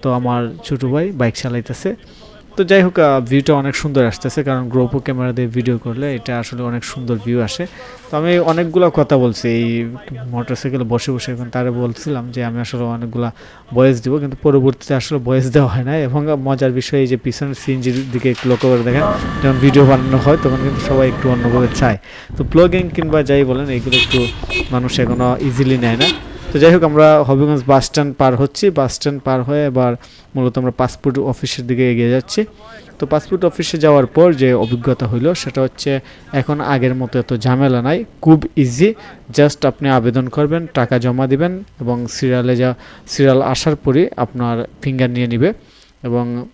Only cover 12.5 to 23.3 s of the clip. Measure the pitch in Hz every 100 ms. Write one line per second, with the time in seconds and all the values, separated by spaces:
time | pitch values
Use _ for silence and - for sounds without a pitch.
12.5 | 117 117 123 120 117 117 120 120 - -
13.5 | - - 120 135 123 127 147 143 127 151
14.5 | 139 131 123 - 139 - 147 123 131 131
15.5 | 135 135 110 123 156 135 143 147 147 135
16.5 | 135 135 127 127 143 131 123 - 117 139
17.5 | 135 - 131 127 123 135 123 127 120 127
18.5 | 123 135 123 120 127 - - - - 135
19.5 | 131 139 139 135 135 131 131 135 160 139
20.5 | 131 135 135 - 135 131 127 131 123 120
21.5 | 123 123 - 127 101 - - - - 147
22.5 | 160 180 180 180 160 160 151 135